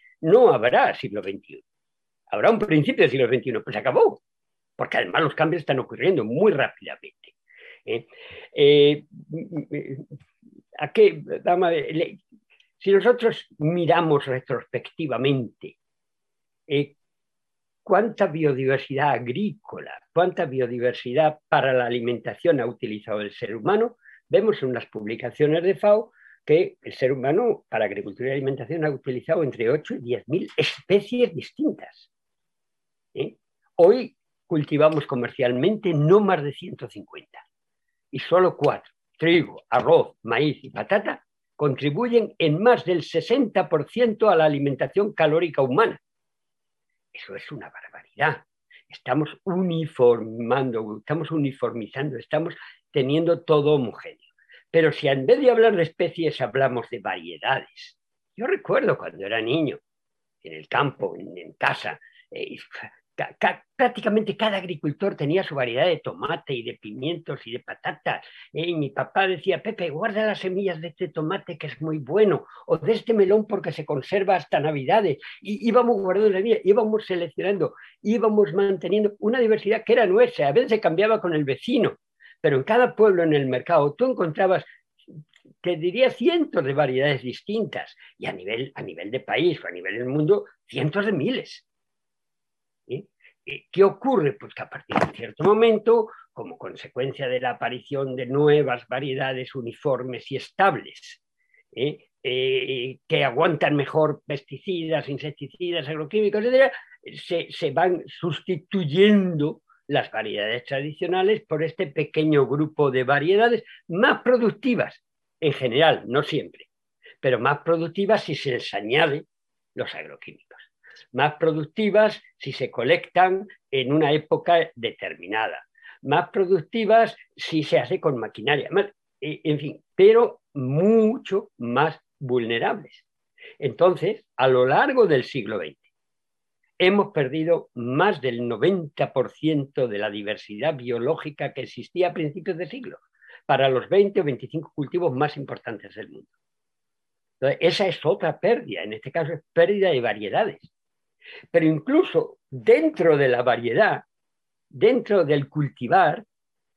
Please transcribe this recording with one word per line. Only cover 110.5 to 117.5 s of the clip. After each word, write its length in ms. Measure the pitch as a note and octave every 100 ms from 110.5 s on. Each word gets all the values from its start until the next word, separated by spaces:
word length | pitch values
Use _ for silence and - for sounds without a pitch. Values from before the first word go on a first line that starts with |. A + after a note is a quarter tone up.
| A#2+
tradicionales 800 | - C#3 D3 D3+ F3 F#3 F#3+ G#3+ -
por 160 | D#3
este 240 | D#3+ D#3 F3
pequeño 580 | D3+ D3+ - D#3 D3 C3
grupo 440 | C#3+ D3+ - C#3+
de 140 | B2+
variedades 600 | B2+ C#3+ D3+ G3 A#3 A3+ - - _
más 340 | E3+ C4 -
productivas, 840 | - B3 A3+ - C4 G#3+ - - _ _ _ _
en 120 | D#3+
general, 520 | - C3 A#2+ D#3+ B2+ G#2
no 160 | C3
siempre, 460 | D3+ - G2+ - - _ _ _ - -
pero 200 | C3+ A#2+
más 180 | B2+